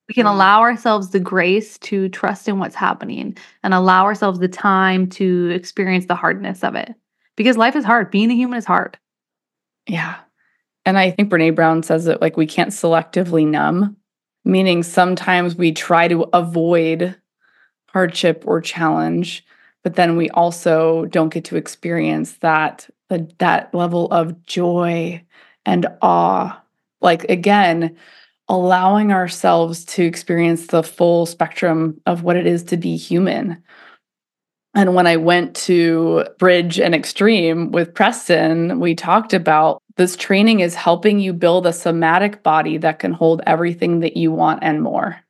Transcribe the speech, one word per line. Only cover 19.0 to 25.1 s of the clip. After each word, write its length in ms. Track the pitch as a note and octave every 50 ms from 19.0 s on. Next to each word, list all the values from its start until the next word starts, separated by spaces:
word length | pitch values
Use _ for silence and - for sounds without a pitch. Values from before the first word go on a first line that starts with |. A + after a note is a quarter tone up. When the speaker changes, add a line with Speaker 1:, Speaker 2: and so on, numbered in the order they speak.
| D#3+ D#3+ E3+ E3+ F3 E3+ - - _ _ _ _ _ _ _ _ -
Speaker 2:
but 120 | F#3 E3
then 200 | - F3+ E3+ E3+
we 120 | E3+ E3 D3+
also 720 | - - E3+ F3 E3+ E3+ - F3 D#3+ D#3+ D#3+ D#3+ E3 E3 E3
don't 280 | E3 - F3 D#3+ D#3+ -
get 120 | E3+ E3
to 100 | - F3+
experience 800 | E3 D#3 - - _ - E3+ E3+ E3+ D#3 D#3 D#3 D#3 D#3+ - -
that, 520 | - - E3 D#3 D#3 D#3 D3 - - - _ _ _ _ -
the, 200 | F#3+ E3+ D#3+ D#3+ -
that 360 | - F3+ E3+ E3 D#3+ - - -
level 320 | F3 F3 E3+ E3+ F3 E3+ -
of 320 | - E3+ E3 E3 E3 F3 _
joy 800 | - - F3+ F3 F3 F3 F3 F3 E3+ E3+ E3+ E3 E3+